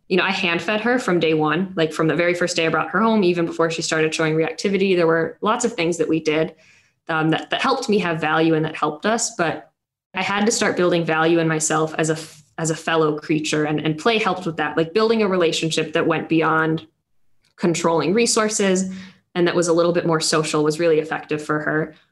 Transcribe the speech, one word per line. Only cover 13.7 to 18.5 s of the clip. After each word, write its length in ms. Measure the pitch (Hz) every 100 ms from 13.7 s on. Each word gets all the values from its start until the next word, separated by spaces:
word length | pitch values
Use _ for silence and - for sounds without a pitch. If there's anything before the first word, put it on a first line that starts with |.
| 151
and 180 | 151 151
play 220 | 233 220
helped 260 | 208 180 170
with 120 | 160
that, 200 | 151 -
like, 160 | 160
building 300 | 220 220 226
a 40 | 208
relationship 680 | 185 165 165 160 165 156
that 120 | 165 147
went 240 | 156 156
beyond 560 | 160 160 160 160 160 - _ _ _ _ _ _ -
controlling 580 | 185 165 170 165 147
resources 800 | 208 233 226 214